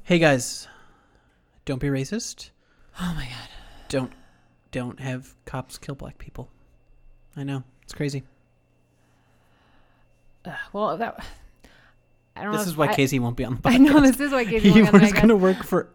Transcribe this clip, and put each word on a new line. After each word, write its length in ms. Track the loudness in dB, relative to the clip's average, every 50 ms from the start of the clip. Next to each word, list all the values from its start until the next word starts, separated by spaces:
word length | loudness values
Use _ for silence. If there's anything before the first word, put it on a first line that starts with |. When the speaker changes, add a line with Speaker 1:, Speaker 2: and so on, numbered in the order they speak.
| -4
Speaker 1:
Hey, 160 | 0 0 2
guys, 500 | 4 2 2 2 -2 -6 -12 -14 -16 -20 -20 -20 -20 -20 _ _ _ _ _ _ _ _ _ _ _ _ _ _ -10
don't 160 | -10 -8 -6
be 60 | -4
racist. 640 | -4 -4 -4 -4 -6 -8 -8 -10 -10 -16 -18 -20 -20 _ _ _ _ _ _ _ _ -14 -10
Speaker 2:
Oh 120 | -8 -8 -8
my 100 | -8 -10
God. 240 | -12 -12 -16 -18 -20 -20 -20 -20 -20 -20 -20 -14 -8
Speaker 1:
Don't, 240 | -6 -6 -6 -8 -14 _ _ _ _ _ _ _ _ _ _ _ -12
don't 260 | -10 -10 -10 -12 -12
have 360 | -12 -10 -10 -12 -14 -18 _ _ -20
cops 340 | -14 -14 -14 -14 -14 -18 -20
kill 160 | -16 -16 -14
black 240 | -14 -16 -20 -20 -20
people. 320 | -20 -20 -18 -18 -20 -20 _ _ _ _ _ _ _ _ _ _ _ -20 -20 _ _ _ -16
I 80 | -12 -10
know, 180 | -8 -8 -10 -10 _ _ _ _
it's 120 | -18 -10
crazy. 300 | -8 -8 -6 -8 -10 -14 -14 _ _ _ _ _ _ _ _ _ _ _ _ _ _ _ _ _ _ _ _ _ _ _ _ _ _ _ _ _ _ _ _ _ _ _ _ _ _ _ _ _ _ -18
Speaker 2:
Ugh, 80 | -16 -14 -14 -16 -12 -8
well, 240 | -6 -6 -6 -6 -6
that, 260 | -8 -10 -10 -14 -18 -20 -20 -20 -20 -20 _ _ _ -20 _ _ _ _ _ _ _ _ _ _ _ _ -18
I 60 | -14 -10
don't 100 | -6 -6
know 60 | -4
Speaker 1:
This 80 | -4
Speaker 2:
if 60 | -4 -2
Speaker 1:
is 40 |
why 120 | -2 -2 0
Speaker 2:
I 60 | 0
Speaker 1:
Casey 260 | 0 0 0 0 -2
won't 160 | -4 -4 -4
be 80 | -6 -6
on 100 | -8 -6
the 60 | -4
podcast. 120 | 0 2 6
Speaker 2:
<laughs> 20 |
I 40 | 6
know, 220 | 6 6 6 6
this 200 | 6 6 4 2
is 120 | -2 -4 -4
why 120 | -4 -4
Casey 260 | -2 -2 4 4 6
Speaker 1:
He 120 | 8 8 8
Speaker 2:
won't 100 | 8 8
be 40 |
on 40 | 8
the 60 | 8
Speaker 1:
was 60 | 6 4
gonna 220 | 4 4 4 4
Speaker 2:
podcast. 60 | 4
Speaker 1:
work 240 | 4 2 0 0 -4
for 260 | -4 -4 -4 -4 -4